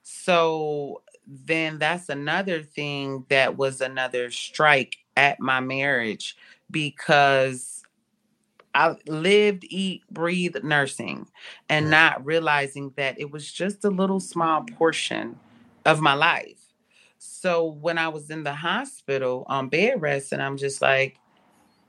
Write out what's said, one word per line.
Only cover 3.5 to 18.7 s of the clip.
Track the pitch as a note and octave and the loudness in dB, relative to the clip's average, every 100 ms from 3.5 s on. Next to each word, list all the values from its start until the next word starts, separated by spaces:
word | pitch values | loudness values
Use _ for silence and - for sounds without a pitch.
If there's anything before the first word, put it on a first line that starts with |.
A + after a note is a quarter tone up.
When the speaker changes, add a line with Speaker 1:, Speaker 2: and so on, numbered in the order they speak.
| - | 2
Speaker 1:
was | C3+ C3 | -2 0
another | C3 C3 B2+ B2 B2 | -4 -2 -4 -4 -4
strike | - - - D3+ C#3 A#2+ - _ - | -8 -10 2 4 6 2 -8 _ 2
at | C#3 - | 2 2
my | B2+ C3 | -2 -2
marriage | C3 C3+ C#3 C3 A2+ F#2+ - - - _ _ | -2 -2 0 0 -2 -6 -10 -14 -20 _ _
because | D#3 D3 - - D3 C#3 C3+ C3 B2+ - - _ _ _ _ _ _ _ _ _ C#3 | -6 -6 -6 4 6 6 4 2 -2 -12 -18 _ _ _ _ _ _ _ _ _ 2
I | D#3+ E3 D3 | 2 0 -8
lived, | D#3 F3 G#3 G#3 G3 - | -2 4 6 4 0 -8
eat, | F#3 F#3+ F3 _ | -6 -4 -6 _
breathe | - E3+ F3+ F3 - | -4 -2 0 -2 -4
nursing | D3 D3 C3+ - G#2 C2+ - _ - - - | 0 0 0 -4 -8 -10 -12 _ -20 -20 -2
and | D#3 D3+ | 0 6
Speaker 2:
Right. | |
Speaker 1:
not | D#3 D#3+ - | 6 6 4
realizing | C3+ E3 D#3+ D3 C#3 C#3+ C#3 C3+ | 0 0 2 0 0 -6 -10 -4
that | C3+ - | -4 -4
it | D3 | -10
was | D3+ C#3+ | -10 -14
just | - F#3 G3 | -6 -6 -2
a | G#3 | -2
little | F#3 F#3+ F#3+ | 0 0 0
small | F#3 E3+ E3 D#3 A#2+ A#2 | -4 -2 2 0 -2 0
portion | E3 D#3 - A2 A2+ - _ _ _ _ - | 0 2 -4 -6 -6 -12 _ _ _ _ 2
of | D3+ | 4
my | D3+ | 4
life. | C#3 E3 D3 - - _ _ _ _ _ _ | 4 2 0 -6 -20 _ _ _ _ _ _
So | - - F#3 E3+ E3 | -20 -6 -2 0 -2
when | D3+ D#3+ E3 | -4 -4 -2
I | D#3+ | -4
was | D#3 D3 | -6 -10
in | D#3 | -8
the | C#3+ | -8
hospital | D3 E3 | -6 -4